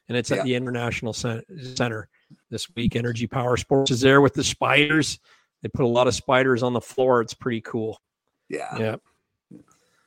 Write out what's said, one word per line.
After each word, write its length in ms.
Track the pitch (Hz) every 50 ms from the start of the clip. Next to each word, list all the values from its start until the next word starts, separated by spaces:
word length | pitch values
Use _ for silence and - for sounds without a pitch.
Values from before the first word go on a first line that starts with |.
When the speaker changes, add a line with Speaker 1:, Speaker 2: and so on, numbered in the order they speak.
| _ _
Speaker 1:
and 80 | 123
it's 140 | 123 117 -
at 80 | 139 -
Speaker 2:
Yeah. 40 | -
Speaker 1:
the 100 | 127 123
International 580 | 123 127 123 123 120 120 117 110 - - 113 107
Cen-, 300 | - - 120 113 113 - - 190 165 127 127 127
Center 320 | 127 131 120 113 107 101 - _ _ _ _ - _ _ _
this 260 | 120 110 - - _
week. 220 | 120 117 - -
Energy 300 | 113 117 120 117 113 120
Power 320 | 107 - 139 123 123 123 110
Sports 320 | - - 143 135 135 135
is 100 | 135 117
there 220 | 131 135 135 139 143
with 100 | 135 -
the 100 | - 135
spiders. 720 | - - - - 123 131 139 147 147 156 160 139 - - - _ _ _ _ _ _ _ _
They 80 | - 107
put 160 | - - 143
a 40 | 117
lot 180 | 117 127 127 127
of 60 | 110
spiders 480 | - - - 135 127 131 131 127 113 127
on 100 | 123 123
the 80 | 117
floor. 400 | - - - - 131 131 127 120
It's 140 | 113 110 -
pretty 260 | - - 131 120 113
cool. 400 | - - - 117 110 110 101 - _ _ _ _ _ _ _ _ _ _
Speaker 2:
Yeah. 300 | - - - - - -
Speaker 1:
Yeah. 180 | 110 110 110 - - _ _ _ _ _ _ _ _ _ - - - _ _ _ _ _ _ _ _